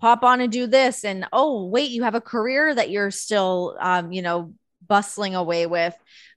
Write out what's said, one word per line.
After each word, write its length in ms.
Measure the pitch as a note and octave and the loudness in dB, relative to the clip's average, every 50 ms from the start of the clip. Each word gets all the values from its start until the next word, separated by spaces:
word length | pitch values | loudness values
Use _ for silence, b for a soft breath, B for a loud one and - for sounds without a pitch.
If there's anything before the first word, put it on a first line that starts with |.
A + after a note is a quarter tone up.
pop 240 | A#3 A3+ A#3+ A#3 B3+ | 4 4 4 6 6
on 160 | B3 B3+ B3 | 4 4 4
and 100 | B3 A#3+ | 2 0
do 160 | G#3+ B3 B3 | -2 -2 0
this," 380 | A3 B3 C4+ C4 B3+ - - - | 2 4 4 4 4 0 -2 -6
and, 220 | G3+ F#3+ F#3+ F#3 - - | -6 -6 -6 -6 -2 0
"Oh, 340 | A#3+ C#4+ D#4 C4 G#3 F#3 | 2 2 2 0 -2 -4
wait, 240 | F3+ G#3 C4 D4 C4+ | -2 0 0 0 -2
you 120 | A#3+ A#3 B3 | -2 -2 -2
have 100 | A3+ G#3 | -2 -2
a 40 | A#3 | -4
career 540 | A#3 - - A3+ G#3+ B3 C4 C#4+ D#4 D#4 C#4+ | -4 -4 -4 -4 -2 0 0 2 2 2 2
that 160 | A#3 - C#3 | 0 -2 -2
you're 200 | F#3+ G#3 G3+ G3 G3 | -2 -2 -2 -4 -4
still, 640 | - - - G#3+ G3+ F#3+ F#3 F#3 F3+ F3+ - - - | -6 -6 -2 0 2 2 2 0 0 -2 -4 -6 -4
um, 320 | - F#3 F3+ F3+ E3+ E3 | -2 0 0 0 -2 -4
you 120 | F3+ F#3 F3+ | -6 -6 -4
know, 320 | F3 F3 F3 E3+ D#3+ - _ _ _ _ _ F3 | -2 -2 -4 -4 -8 -14 _ _ _ _ _ -2
bustling 480 | - G#3 G3+ G3+ - - G#3 G#3 F#3+ F#3 | 2 2 2 2 0 -4 -6 -6 -4 -4
away 320 | F#3 F3 E3 E3+ E3+ E3+ | -4 -2 -2 0 0 0
with," 280 | E3 F3 E3+ E3+ F3 E3+ - b b b b b b b | 0 0 0 0 -2 -4 -8 b b b b b b b